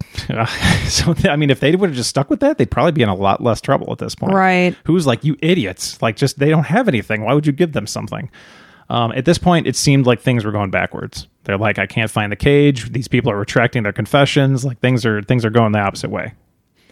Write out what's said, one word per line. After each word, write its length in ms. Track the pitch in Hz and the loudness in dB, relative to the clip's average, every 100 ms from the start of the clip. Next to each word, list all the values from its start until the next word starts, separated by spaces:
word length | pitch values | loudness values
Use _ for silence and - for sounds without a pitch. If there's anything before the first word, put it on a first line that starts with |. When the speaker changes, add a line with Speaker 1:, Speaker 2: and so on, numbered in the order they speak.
Speaker 1:
<laughs> 840 | - - - 110 117 - - - - | -14 -10 -6 -4 -2 -2 0 0 0
so, 280 | - - 165 196 | -2 0 0 0
I 60 | 147 | 2
mean, 140 | 147 | 2
if 80 | 131 | 2
they 160 | 139 | 2
would 160 | 180 196 | 2 0
have 60 | 127 | -2
just 120 | 117 | -2
stuck 200 | - 131 | -2 -2
with 80 | 294 | 0
that, 160 | 277 311 | 0 0
they'd 120 | 120 | 0
probably 220 | - 156 | 2 0
be 100 | 143 | 2
in 60 | 110 | 0
a 60 | 95 | 2
lot 260 | 98 - | 0 2
less 180 | 117 107 | 0 -2
trouble 300 | - 139 - | 0 -2 -2
at 80 | 113 | -8
this 160 | 113 | -8
point. 180 | - - | -6 -2
Speaker 2:
Right. 440 | 190 190 180 180 - | 2 2 2 0 -2
Speaker 1:
Who's 220 | - 175 143 | -2 0 2
like, 160 | 113 | 0
"You 120 | 156 143 | -2 -2
idiots, 600 | 160 185 95 - - - | 0 0 -2 -6 -12 -4
like, 160 | 117 110 | -4 0
just, 220 | 139 - | -2 0
they 120 | 143 | 2
don't 160 | 160 147 | 2 2
have 200 | 202 233 | 0 2
anything. 340 | 123 - 107 | 0 -2 -4
Why 120 | 107 | 0
would 120 | 143 151 | 0 0
you 60 | |
give 200 | 135 170 | 0 -2
them 140 | 139 104 | -2 -6
something?" 420 | 113 107 110 123 - - - - _ _ | -8 -8 -10 -10 -16 -20 -20 -20 _ _
Um, 240 | 117 117 | -2 -2
at 120 | 131 | 0
this 140 | 131 175 | 0 2
point, 280 | 180 170 - | 2 2 0
it 100 | 123 | 0
seemed 300 | - 139 127 | 2 4 4
like 140 | 120 | 2
things 240 | - 120 | 0 -2
were 60 | 107 | -2
going 180 | 104 98 | -4 -2
backwards. 560 | 92 90 - - - - _ | -2 -4 -6 -12 -12 -18 _
They're 140 | - 98 | -6 -2
like, 200 | 110 104 | 0 -2
"I 60 | 98 | -2
can't 240 | - 110 | -2 -2
find 200 | 113 104 | -2 -4
the 60 | 104 | 0
cage. 560 | 143 143 143 131 - | 2 4 4 2 -4
These 160 | 139 113 | -8 -2
people 220 | 123 117 | -2 0
are 40 | 101 | -2
retracting 440 | 101 131 120 127 | -2 0 0 0
their 100 | 104 | -4
confessions." 720 | - 110 139 139 147 135 135 | -4 0 2 4 4 2 2
Like, 140 | 135 117 | -2 -2
things 240 | 123 127 | 0 2
are, 160 | 113 107 | 2 -2
things 220 | 98 123 | 0 0
are 60 | 110 | 2
going 220 | 117 110 | 2 2
the 80 | 104 | 2
opposite 300 | 98 87 - | 0 -4 -8
way. 220 | 98 110 - _ _ _ _ _ | -8 -10 -14 _ _ _ _ _